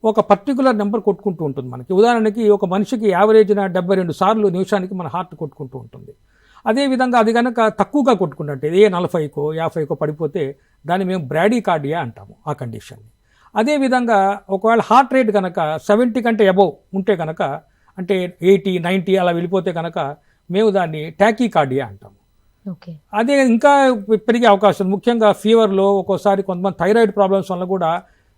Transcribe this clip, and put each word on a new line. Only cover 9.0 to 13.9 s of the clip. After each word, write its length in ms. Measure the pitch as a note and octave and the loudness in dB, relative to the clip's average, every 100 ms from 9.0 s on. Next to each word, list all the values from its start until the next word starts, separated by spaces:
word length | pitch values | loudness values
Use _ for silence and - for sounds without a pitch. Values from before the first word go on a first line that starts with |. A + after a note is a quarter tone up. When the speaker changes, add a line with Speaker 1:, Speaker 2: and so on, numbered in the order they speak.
| F3 F3 D3+ D3 D3 | -4 -4 -6 -6 -6
Speaker 1:
యాభైకో 400 | D#3+ D#3+ E3 D3 | -4 -6 -4 -6
పడిపోతే 600 | D#3 D3+ D3+ D#3+ F3 C#3 C#3 _ _ D3 | -4 -6 -4 -6 -4 -6 -8 _ _ -6
దాన్ని 200 | F3+ F#3 | -4 -2
మేము 180 | F#3 | -6
బ్రాడీకార్డియా 760 | C3+ D3+ F#3+ A#3+ G3+ E3 C#3 E3 | -4 0 0 0 -2 -4 -4 -6
అంటాము 340 | C3 A2 G2+ - - | -8 -12 -20 -16 -10
ఆ 60 | |
కండిషన్ని. 520 | D3 B2 A2 - - - _ _ _ _ G#3 | -10 -10 -14 -16 -20 -20 _ _ _ _ -4
అదేవిధంగా 840 | A3+ D4+ C4+ | -2 0 0